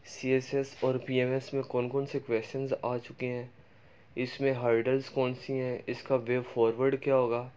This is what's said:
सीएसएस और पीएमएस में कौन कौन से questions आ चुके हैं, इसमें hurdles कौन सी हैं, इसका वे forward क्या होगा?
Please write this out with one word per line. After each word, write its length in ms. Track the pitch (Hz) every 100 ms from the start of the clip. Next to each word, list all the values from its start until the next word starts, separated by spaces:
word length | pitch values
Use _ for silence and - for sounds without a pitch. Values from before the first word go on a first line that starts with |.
| -
सीएसएस 680 | - 131 131 127 139 135 -
और 140 | 131 127 -
पीएमएस 460 | 127 127 131 131
में 100 | 135 135
कौन 240 | 127 123
कौन 160 | 139 139
से 140 | 139
questions 520 | 131 113 113 135 135 135
आ 220 | 123 123
चुके 280 | - - 127
हैं, 220 | 123 123 - - - - - - -
इसमें 340 | 127 - 139 127
hurdles 540 | 120 117 117 135 135
कौन 220 | - 127 127
सी 180 | -
हैं, 300 | 135 127 123 -
इसका 280 | 123 - 131
वे 220 | 117 127 123
forward 500 | 123 113 113 135 135
क्या 160 | 143 135
होगा? 360 | 123 120 127